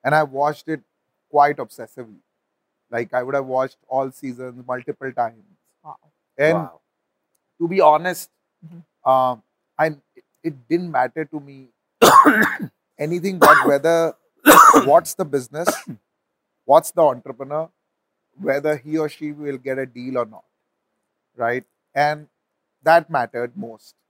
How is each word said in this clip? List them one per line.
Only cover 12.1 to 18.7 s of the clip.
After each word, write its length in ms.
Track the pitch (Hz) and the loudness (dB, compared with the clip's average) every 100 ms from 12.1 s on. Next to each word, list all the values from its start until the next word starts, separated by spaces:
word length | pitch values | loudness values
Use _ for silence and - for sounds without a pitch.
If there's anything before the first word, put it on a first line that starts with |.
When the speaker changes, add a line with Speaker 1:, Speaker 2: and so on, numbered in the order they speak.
| - - 220 214 - 185 _ _ _ | 8 6 4 0 -2 -12 _ _ _
Speaker 1:
anything 400 | 151 175 180 185 | -6 -4 -6 2
but 260 | 165 - - | 6 6 4
whether, 480 | 143 156 165 165 - _ _ - | 0 2 0 0 -6 _ _ 6
<coughs> 400 | - 1077 - 131 | 6 8 4 6
what's 300 | 160 170 - | 2 2 -8
the 100 | 170 | -6
business, 420 | 139 123 147 175 - - 113 _ _ | -6 -8 -6 -6 -6 -12 -20 _ _
<coughs> 440 | _ _ _ _ - | _ _ _ _ 2
what's 260 | 147 - | 2 2
the 100 | - | 0
entrepreneur, 680 | 156 123 131 123 135 151 160 _ _ _ _ _ _ 135 | 0 0 -12 -16 -10 -10 -10 _ _ _ _ _ _ _
whether 380 | 190 139 151 | -4 -4 -2